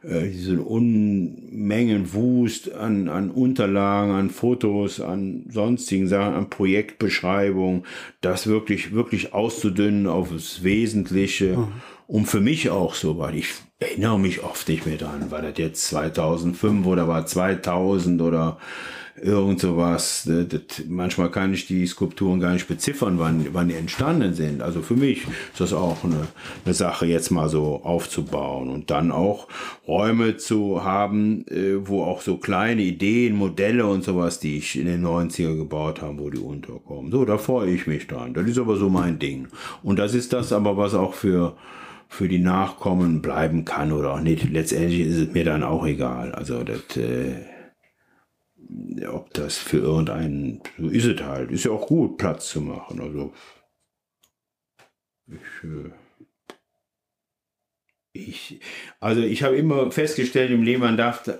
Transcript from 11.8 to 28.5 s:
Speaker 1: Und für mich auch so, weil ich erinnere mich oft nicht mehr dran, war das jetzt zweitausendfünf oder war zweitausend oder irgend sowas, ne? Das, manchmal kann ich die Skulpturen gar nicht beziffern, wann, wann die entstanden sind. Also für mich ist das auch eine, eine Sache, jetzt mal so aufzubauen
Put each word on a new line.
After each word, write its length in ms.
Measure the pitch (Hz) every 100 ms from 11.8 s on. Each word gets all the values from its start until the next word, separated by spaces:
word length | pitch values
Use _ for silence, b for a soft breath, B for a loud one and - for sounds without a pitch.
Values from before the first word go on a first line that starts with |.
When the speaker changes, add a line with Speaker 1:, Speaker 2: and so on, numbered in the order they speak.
| B B -
Speaker 1:
Und 200 | 107 104
für 140 | 107
mich 300 | 107 156 107
auch 240 | 92 82
so, 240 | - 80 82
weil 180 | 78 76
ich 160 | - - - -
erinnere 380 | - - 110 104
mich 240 | 95 85
oft 240 | - - -
nicht 200 | 80 80
mehr 100 | 76
dran, 340 | 76 73 71
war 120 | 76
das 160 | 76 76
jetzt 280 | 80 - -
zweitausendfünf 1000 | 76 80 82 80 85 87 87 107 104 92
oder 200 | 90 85
war 200 | 82 80
zweitausend 960 | 90 92 92 90 87 95 98 90 87
oder 360 | 82 82 80 78 B B B B B -
irgend 400 | 92 104 98 90
sowas, 640 | 92 85 85 82 - -
ne? 220 | - 85 85
Das, 400 | 78 - - 78
manchmal 420 | 90 90 95 87
kann 220 | 101 95
ich 140 | 92 -
die 200 | 92 90
Skulpturen 540 | - 92 - 95 92
gar 140 | 87
nicht 120 | 90 -
beziffern, 520 | 85 - 143 110 87
wann, 300 | 80 80 71
wann 160 | 87 87
die 60 |
entstanden 580 | 82 82 - 143 170 101
sind. 300 | 82 78 69
Also 180 | 73 85
für 140 | 80
mich 320 | 120 139 - - B B
ist 80 | -
das 140 | 90
auch 280 | 92 87 82
eine, 260 | 90 78 80 B B B
eine 100 | 92
Sache, 300 | 87 87 -
jetzt 260 | 85 85 -
mal 200 | 85 78
so 320 | 78 76 69
aufzubauen 840 | - 85 - - 69 71 71